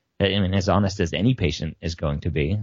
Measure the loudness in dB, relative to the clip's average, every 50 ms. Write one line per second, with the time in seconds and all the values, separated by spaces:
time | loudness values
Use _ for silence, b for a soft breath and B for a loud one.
0 | _ _ _ 0 0 2 2 2 0 2 2 0 2 4 4 4 4 2 0 -2
1 | -2 -2 0 0 2 2 2 2 0 0 0 -2 -4 -6 -8 -6 -6 -6 -6 -2
2 | -2 -2 -2 -2 -4 -4 -2 0 0 0 0 -2